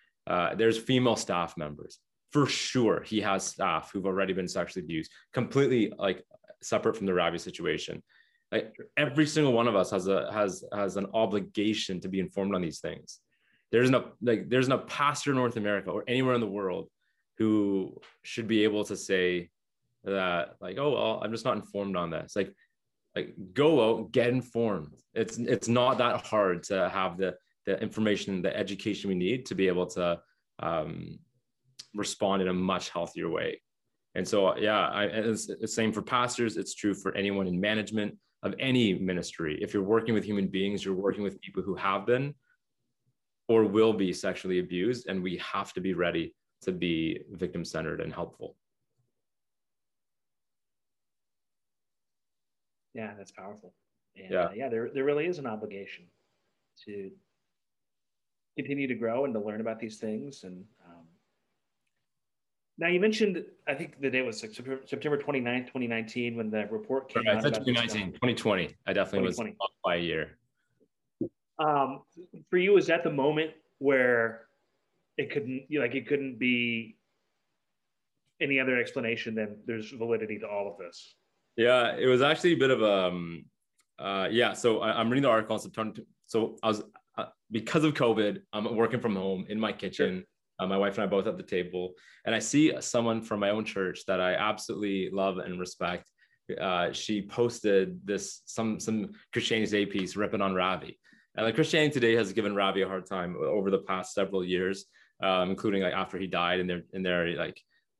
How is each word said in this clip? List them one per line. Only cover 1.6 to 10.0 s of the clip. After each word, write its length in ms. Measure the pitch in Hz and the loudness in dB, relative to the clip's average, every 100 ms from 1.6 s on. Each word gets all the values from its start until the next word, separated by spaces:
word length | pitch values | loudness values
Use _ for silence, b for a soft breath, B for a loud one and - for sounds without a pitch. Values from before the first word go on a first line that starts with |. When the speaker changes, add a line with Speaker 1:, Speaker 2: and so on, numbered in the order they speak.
| 76 73 - - _ _ _ | -8 -8 -16 -20 _ _ _
Speaker 1:
For 140 | 147 135 | 2 2
sure, 580 | - - 131 110 85 | 0 -2 2 4 2
he 180 | - 107 | 0 -2
has 220 | 101 98 | 0 0
staff 480 | - - 95 80 - | -2 -2 0 0 -2
who've 140 | 101 95 | -4 -2
already 280 | 95 95 | 0 0
been 140 | 92 90 | -2 -2
sexually 360 | 95 85 92 | -4 -4 -6
abused, 280 | 80 80 80 B B | -6 -6 -6 B B
completely, 600 | - 117 139 135 123 104 - | -4 0 2 4 4 2 0
like, 260 | 98 90 - - - - | -2 -2 -8 -20 -20 -18
separate 360 | - 107 113 101 | -4 0 0 0
from 80 | 98 | 0
the 80 | |
Ravi 240 | 90 85 85 | 2 2 0
situation. 680 | 92 - 82 80 - 85 - b b b _ | -8 -6 -2 -2 -4 -10 -14 b b b _
Like, 240 | 110 - - - - | -4 -4 -10 -6 -2
every 300 | 147 139 151 | 0 2 4
single 280 | 156 143 | 4 6
one 140 | 117 120 | 6 6
of 80 | 101 | 4
us 160 | 90 | 2
has 160 | 98 | 0